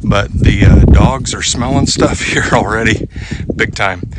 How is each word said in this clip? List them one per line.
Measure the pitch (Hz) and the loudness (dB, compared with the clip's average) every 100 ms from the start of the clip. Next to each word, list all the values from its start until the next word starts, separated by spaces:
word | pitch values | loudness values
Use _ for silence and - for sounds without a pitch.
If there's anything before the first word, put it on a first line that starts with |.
But | 104 101 101 | 0 -2 0
the, | - - - | 0 2 4
uh, | - - - | 6 6 6
dogs | - - 131 131 | 6 4 0 -4
are | 104 | -6
smelling | 92 - 123 135 - | -6 -4 -2 -2 -2
stuff | - 151 120 | 0 -2 -2
<laughs> | - | -4
here | - - | -4 0
already, | 127 98 107 113 110 - - - - - - | 0 0 -2 -2 -2 -4 -12 -10 -10 -8 -4
big | 110 | -4
time. | - 101 92 98 | -2 -4 -4 -10